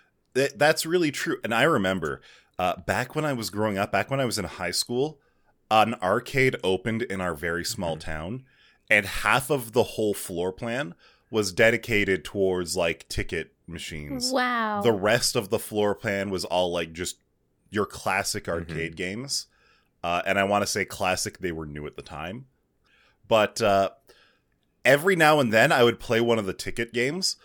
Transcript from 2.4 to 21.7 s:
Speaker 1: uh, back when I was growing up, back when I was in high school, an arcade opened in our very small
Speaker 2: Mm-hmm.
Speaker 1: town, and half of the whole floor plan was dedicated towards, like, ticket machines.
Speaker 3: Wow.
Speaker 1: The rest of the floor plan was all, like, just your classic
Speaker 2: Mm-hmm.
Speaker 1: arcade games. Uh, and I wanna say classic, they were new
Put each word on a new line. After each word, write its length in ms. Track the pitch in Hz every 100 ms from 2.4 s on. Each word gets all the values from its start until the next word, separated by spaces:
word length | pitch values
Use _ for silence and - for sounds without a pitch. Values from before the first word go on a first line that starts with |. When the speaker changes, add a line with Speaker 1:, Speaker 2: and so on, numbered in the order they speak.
| _ -
Speaker 1:
uh, 200 | 90 -
back 360 | 98 98 123 156
when 100 | 151
I 80 |
was 180 | 127 104
growing 260 | 104 107 98
up, 140 | 107
back 180 | 98 -
when 100 | 135
I 60 | 127
was 140 | 104
in 60 | 87
high 260 | - 87
school, 480 | - - 120 151 - _ _ _ _ -
an 220 | 110 107 117
arcade 600 | 92 113 - 135 131 131
opened 380 | 92 95 120 113
in 180 | - 95
our 140 | 90
very 320 | 76 85 85 85
small 320 | - 85 78
Speaker 2:
Mm-hmm. 140 | 80
Speaker 1:
town, 320 | 78 85 131 131 _ _ _ -
and 160 | 107 95
half 440 | - 104 123 131
of 220 | 143 113
the 100 | 117
whole 300 | 104 - 107
floor 380 | 101 - 85 90
plan 400 | 92 117 123 160 - _ _ _
was 200 | 110 98
dedicated 720 | 90 113 117 - 104 98 95
towards, 540 | - 101 95 90 87 87
like, 300 | 85 82 -
ticket 440 | - 98 85 78 _ -
machines. 680 | 82 - 78 73 262 247
Speaker 3:
Wow. 500 | 262 247 240 220 208
Speaker 1:
The 80 | 202
rest 420 | 208 190 120 - 123
of 140 | 98
the 80 | 110
floor 360 | - 107 104 98
plan 340 | 113 98 98
was 160 | 92 -
all, 260 | 90 90
like, 220 | 87 85
just 240 | 82 90 - _ _ _ _ _
your 160 | 104 98
classic 560 | - 107 95 - - -
Speaker 2:
Mm-hmm. 240 | 85 80
Speaker 1:
arcade 240 | 78 82 82
games. 520 | 90 107 139 - - _ _ _ _ _
Uh, 180 | 85 87 98
and 100 | 98
I 60 |
wanna 240 | 98 101 98
say 180 | 104 92
classic, 540 | - 92 90 104 -
they 120 | 90
were 140 | 80
new 220 | 76